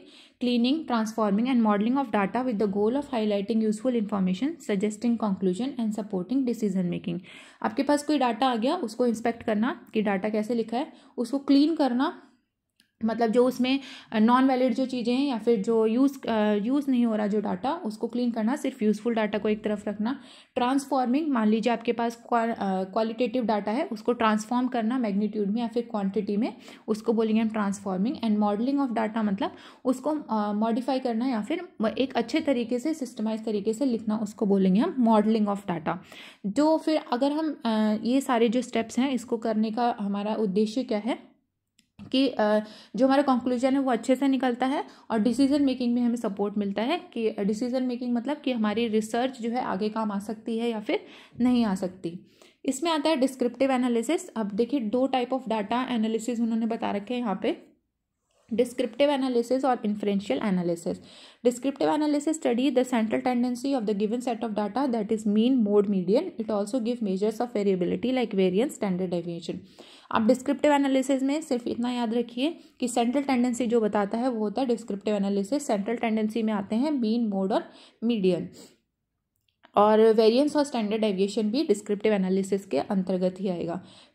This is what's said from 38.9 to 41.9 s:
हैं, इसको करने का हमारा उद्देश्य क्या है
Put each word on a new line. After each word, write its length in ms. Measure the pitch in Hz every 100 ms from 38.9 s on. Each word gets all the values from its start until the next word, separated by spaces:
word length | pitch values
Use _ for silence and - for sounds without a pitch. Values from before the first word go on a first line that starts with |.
| -
हैं, 120 | 277
इसको 260 | 254 - 233
करने 340 | 226 214 220
का 240 | 220 240 233
हमारा 360 | 202 202 208 220
उद्देश्य 480 | 220 185 214 262
क्या 140 | 247 208
है 400 | 214 - - _ _ _ _ _ _